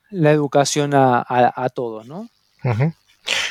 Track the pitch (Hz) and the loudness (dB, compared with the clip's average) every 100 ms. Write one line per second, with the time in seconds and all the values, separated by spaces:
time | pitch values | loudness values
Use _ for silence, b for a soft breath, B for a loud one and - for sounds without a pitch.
0 | _ 196 151 151 143 147 143 151 143 139 | _ 0 2 2 2 0 0 -2 0 2
1 | 131 123 - 123 123 - 127 - 117 107 | 2 2 0 2 2 0 -6 -6 -8 -10
2 | 117 175 233 _ _ _ 127 104 156 - | -16 -16 -18 _ _ _ -4 0 -2 -4
3 | _ _ - B B | _ _ -6 B B